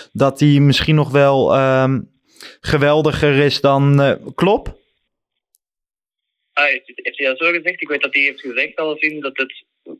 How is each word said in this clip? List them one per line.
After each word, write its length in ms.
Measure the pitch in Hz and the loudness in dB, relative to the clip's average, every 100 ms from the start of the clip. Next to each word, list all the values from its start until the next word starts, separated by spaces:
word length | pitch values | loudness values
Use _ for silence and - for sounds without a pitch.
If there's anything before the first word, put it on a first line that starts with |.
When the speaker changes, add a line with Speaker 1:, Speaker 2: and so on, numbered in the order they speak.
| - | -10
Speaker 1:
dat 260 | - 135 131 | -2 -2 2
hij 200 | 151 143 | 2 4
misschien 360 | 143 131 - 156 | 4 2 2 0
nog 160 | 147 | 2
wel, 420 | 139 139 135 101 | 2 2 2 2
ehm, 460 | 123 135 131 131 135 - _ _ _ - - | 2 2 2 0 -2 -6 _ _ _ -20 -16
geweldiger 760 | - 151 143 151 151 - 147 139 | -4 0 2 2 0 0 0 2
is 240 | 143 - | 2 2
dan, 400 | 143 139 139 143 | 0 2 4 4
eh, 120 | 139 - - - | 2 0 -6 -2
Klopp. 400 | 175 214 - - _ _ _ _ _ _ _ _ _ _ _ _ _ _ _ _ _ | 0 0 -4 -18 _ _ _ _ _ _ _ _ _ _ _ _ _ _ _ _ _
Speaker 2:
Ah, 100 | - 143 | -2 -2
heeft, 260 | 131 - 131 | -2 -6 -14
heeft 220 | 127 - | -12 -6
hij 100 | 139 | -4
dat 100 | 131 | -2
zo 80 | 165 | -2
gezegd? 300 | 170 165 180 | -2 -4 -6
Ik 60 | 151 | -6
weet 120 | 143 | -4
dat 120 | 143 | -4
hij 100 | 143 | -2
heeft 180 | 139 135 | -2 -4
gezegd 340 | 135 117 147 - | -10 -6 -6 -6
alleszins 460 | 156 151 156 151 | -6 -4 -6 -6
dat 160 | 139 - | -10 -8
het 280 | 135 - - _ - - | -10 -12 -20 _ -20 -20